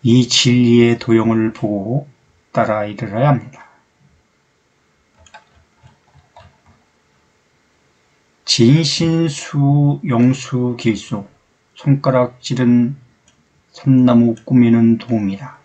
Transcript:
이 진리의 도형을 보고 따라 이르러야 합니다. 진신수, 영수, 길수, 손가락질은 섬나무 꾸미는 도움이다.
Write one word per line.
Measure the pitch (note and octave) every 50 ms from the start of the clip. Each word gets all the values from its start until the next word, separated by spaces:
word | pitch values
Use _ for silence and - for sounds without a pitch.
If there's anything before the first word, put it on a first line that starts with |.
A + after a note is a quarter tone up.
| -
이 | A#2 A#2 B2+ A#2+
진리의 | A#2+ - - - B2+ B2 B2 B2 A#2+ A#2+ A#2+ A#2+ A#2 A#2 A#2
도형을 | - - A2+ A2+ A2 A2+ A2+ A2+ A2 A2
보고 | A2 - - G#2 G#2 G2+ F#2+ G#2+ B2 C#3+ C#3+ - _ _ _ _ _ _ _ _ _
따라 | B2 A2+ G#2+ G#2+ G#2+ G#2
이르러야 | G#2 G#2 G2 A2+ G2 G2+ A2+ C3+
합니다. | D3 C3+ A2+ G2+ - - - - _ _ _ _ _ _ _ _ _ _ _ _ _ _ _ _ _ _ _ _ _ _ _ _ _ _ _ _ _ _ _ _ _ - - _ _ _ _ _ _ _ _ _ - _ _ _ _ _ - _ _ _ - - - _ _ _ _ _ _ _ _ _ _ _ _ _ _ _ _ _ _ _ _ _ _ _ _ _ _ _ _ _ _ _ _ _ _ _ _ _ _ _
진신수, | - - - A#2 A#2 C#3+ D#3+ E3 C#3+ - - E3+ E3 E3 E3 E3 D#3+ C#3+ - - - - D3 C#3 C#3 C#3+ D3 D3 C#3+ D3 C#3+ -
영수, | E3 A#2+ A#2 A#2+ B2+ C3 C3+ - - C3 B2 B2 B2 A#2+ A#2+
길수, | - A#2 G#2+ G2+ - - A#2 G2+ G2 - _ _ _ _ _ _ _ _ _
손가락질은 | - - D3 C#3 C#3 - C#3+ B2+ B2+ B2 B2 - _ - - B2+ A#2+ B2+ A#2+ B2 A#2+ A#2+ A#2+ C#3+ - _ _ _ _ _ _ _ _ _ _ _ _ _ _
섬나무 | _ - - C#3 C3+ B2+ B2+ B2 A#2+ A#2+ A#2+ A#2 A2+ - _
꾸미는 | - C3 B2 A#2+ A#2 A#2 A#2 A2+ A#2 A2+
도움이다. | A2 - A#2+ A#2 A2 G#2 G2 G2 G2+ C3+ - - _